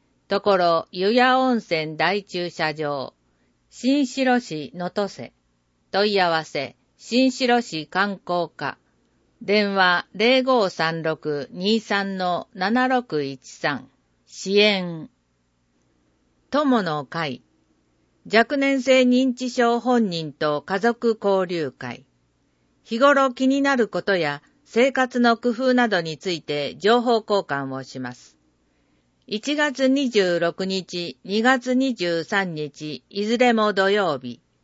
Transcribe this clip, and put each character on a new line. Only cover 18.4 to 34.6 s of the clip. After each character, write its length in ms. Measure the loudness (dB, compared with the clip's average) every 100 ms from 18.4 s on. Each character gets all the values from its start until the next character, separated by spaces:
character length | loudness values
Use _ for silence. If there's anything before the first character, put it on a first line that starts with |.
| 2 0
年 260 | 0 0
性 200 | 4 4
認 320 | 6 4 2
知 160 | -2 -6
症 320 | 0 0 2
本 280 | 2 2 2
人 220 | -2 -8
と 300 | -4 -2 -2
家 180 | -2 -2
族 400 | 0 0 -2 0
交 240 | 0 0 0
流 280 | -2 -4
会。 320 | -6 -12 -12 _ _ _ _ _ _ _ _
日 160 | -8 2
頃 340 | 4 4 2
気 160 | 2 0
に 120 | 2
な 140 | 2 2
る 140 | 0
こ 120 | -2
と 140 | -2 0
や 260 | 0 -4 _ _
生 300 | _ 2 2
活 260 | 2 -2 2
の 160 | 2 2
工 140 | -2
夫 240 | -2 2
な 160 | 2 2
ど 100 | 0
に 180 | -2 -6
つ 140 | -6
い 100 | -6
て 360 | -4 -4 -4 -2
情 240 | 2 2
報 140 | 4 0
交 240 | 2 -2
換 340 | 0 -4 -4
を 100 | -8
し 160 | -10 -10
ま 140 | -10
す。 240 | -12 -20 _ _ _ _ _ _ _ _ _ -10
一 300 | -8 -4 -2
月 320 | -2 0 2
二 200 | 2 2
十 300 | 2 2 2
六 260 | 0 -2 -4
日、 520 | -4 -6 -8 -8 -12 -4
二 160 | 0
月 340 | 2 0 0 0
二 200 | 0 -2
十 280 | -2 -2
三 320 | -2 -4 -4 -6
日、 480 | -10 -10 -12 -12 _
い 160 | -6 -2
ず 120 | 2
れ 140 | 2
も 220 | 4 2
土 160 | 2 2
曜 300 | 2 0 -2
日、 200 | -6 -14 _ _